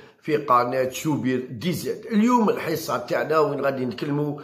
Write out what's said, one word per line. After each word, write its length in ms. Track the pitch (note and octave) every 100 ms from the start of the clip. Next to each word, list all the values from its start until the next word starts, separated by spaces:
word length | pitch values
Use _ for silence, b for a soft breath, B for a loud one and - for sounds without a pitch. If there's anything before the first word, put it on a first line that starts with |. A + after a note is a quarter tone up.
| B _
في 160 | - D3
قناة 520 | - B2 - C3 C3
شوبير 580 | - D#3+ C3+ A#2+ B2+ -
دي 220 | A#2+ E3
زد. 340 | D3+ C3 - -
اليوم 440 | G#3+ A3+ B3 G#3+
الحصة 460 | - D#3 D#3+ - A#2+
تاعنا 420 | - B2 A#2+ D#3+
وين 220 | D3 C#3
غادي 240 | C#3 B2+
نتكلموا 560 | B2+ - D3+ C#3+ D3 C#3+